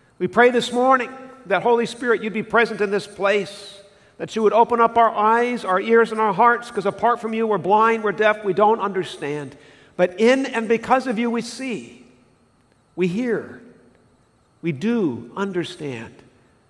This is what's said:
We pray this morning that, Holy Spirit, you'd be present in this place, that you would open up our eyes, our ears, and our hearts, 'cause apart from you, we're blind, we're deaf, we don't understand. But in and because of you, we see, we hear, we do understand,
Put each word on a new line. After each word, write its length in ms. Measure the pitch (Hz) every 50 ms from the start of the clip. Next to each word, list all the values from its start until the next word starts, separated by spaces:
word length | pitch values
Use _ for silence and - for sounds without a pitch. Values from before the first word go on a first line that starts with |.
| _ _ _ -
We 80 | 180 180
pray 220 | - 220 240 254
this 220 | 247 240 240 -
morning 380 | 240 247 254 262 262 247 233 - - - - - - - -
that, 180 | 180 196 175 165
Holy 220 | 240 233 233 233
Spirit, 360 | - - - - 240 220 -
you'd 100 | 208 214
be 120 | 175 220 -
present 360 | - 202 233 226 - 185 185
in 120 | 208 202
this 160 | 208 196 - -
place, 720 | - - 196 196 208 208 180 - - - - - - - - - _ _ _ _ _ -
that 180 | 170 - -
you 60 | 220
would 100 | 220 202
open 300 | 208 226 233 - 240 -
up 160 | 233 233 233 233
our 100 | 226 220
eyes, 560 | - 202 208 220 226 233 240 247 247 208 -
our 160 | 185 180 196
ears, 320 | 208 226 226 233 226 226
and 80 | 220 214
our 140 | 220 208 180
hearts, 360 | 185 240 240 233 226 233 -
'cause 140 | - 202 170
apart 360 | 202 196 - 208 240 233 233
from 120 | 214 226
you, 140 | 220 226 226
we're 100 | 220 208
blind, 480 | 175 139 180 208 214 220 226 226 226 214
we're 80 | 208
deaf, 320 | 170 175 214 214 214 214 214
we 80 | 196
don't 260 | 170 196 214 214 226 226
understand. 760 | 190 202 180 190 160 - - - 156 143 147 147 143 127 - - - - - _ _ _ _
But 240 | - 180 180 180 190
in 240 | 220 240 269 269 269
and 240 | - - 226 226 214
because 380 | 233 226 226 - 247 262 254
of 120 | 262 208 214
you, 120 | 240 233
we 100 | 233 233
see, 640 | 226 - - - 262 262 214 135 117 - - - - - _ _ _ _ _ _ _ _ _ _ _ _ _ _ _ _ _
we 120 | 170 185
hear, 560 | 175 175 226 254 240 208 143 101 95 - - - - - _ _ _ _ _ _ _ _ _ _ _ _ _ _ _ _ _
we 120 | - 170
do 580 | 147 127 196 226 240 233 190 143 117 117 120 - - 190
understand, 800 | 202 196 180 180 156 - - - 156 139 123 113 117 101 - - - _ _ _ _ _ _ _ _